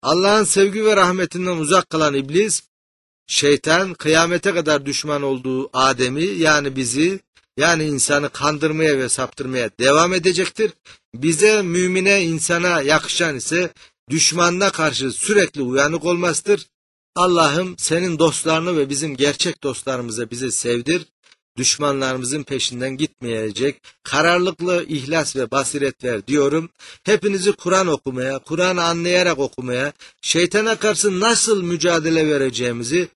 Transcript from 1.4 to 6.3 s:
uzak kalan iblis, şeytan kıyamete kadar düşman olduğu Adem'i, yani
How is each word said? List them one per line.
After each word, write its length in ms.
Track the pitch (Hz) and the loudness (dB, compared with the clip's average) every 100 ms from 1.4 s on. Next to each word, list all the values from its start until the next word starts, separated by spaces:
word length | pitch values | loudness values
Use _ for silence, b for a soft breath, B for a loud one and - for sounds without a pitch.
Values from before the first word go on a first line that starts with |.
| 180 175 | -4 -2
uzak 340 | 151 185 - | 2 2 2
kalan 240 | 160 151 | 0 0
iblis, 480 | 139 135 165 214 - _ _ _ _ _ _ _ | 0 0 0 0 -2 _ _ _ _ _ _ _
şeytan 680 | - 143 147 - 165 190 | 0 2 2 4 2 0
kıyamete 600 | 170 151 160 165 170 202 | -4 2 2 4 2 0
kadar 320 | 175 151 147 139 | 0 0 0 0
düşman 360 | 135 151 147 | -6 -4 -4
olduğu 480 | 139 135 127 131 139 | -2 -4 -2 -4 -4
Adem'i, 520 | 131 131 127 127 135 | 2 2 2 -2 0
yani 520 | 180 | -4